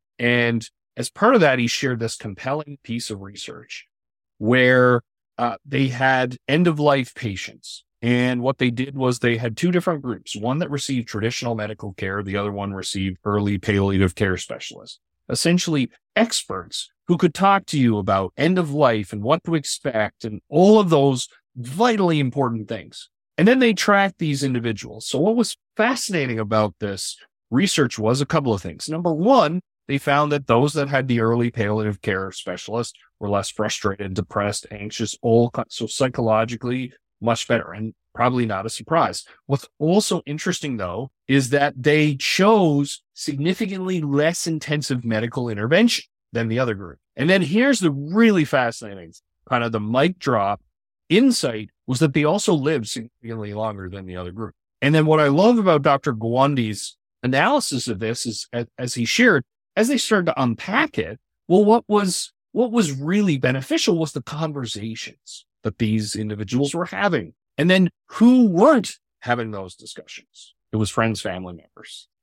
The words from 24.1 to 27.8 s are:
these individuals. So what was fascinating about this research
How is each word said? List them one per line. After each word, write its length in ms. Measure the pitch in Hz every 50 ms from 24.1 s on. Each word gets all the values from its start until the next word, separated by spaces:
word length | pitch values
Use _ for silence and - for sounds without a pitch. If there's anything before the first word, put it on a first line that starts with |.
| - -
these 240 | 170 151 143 131 143
individuals. 640 | 135 127 120 117 117 113 - - 123 - 110 - -
So 100 | - -
what 180 | 160 208 233
was 220 | 247 220 - - - _ _ _
fascinating 600 | - 220 247 262 233 - - 190 160 139 127 117 113
about 380 | 107 101 110 110 107 101 - _
this 380 | 107 101 98 - - - - - - _ _ _ _ _
research 480 | 113 131 196 190 - -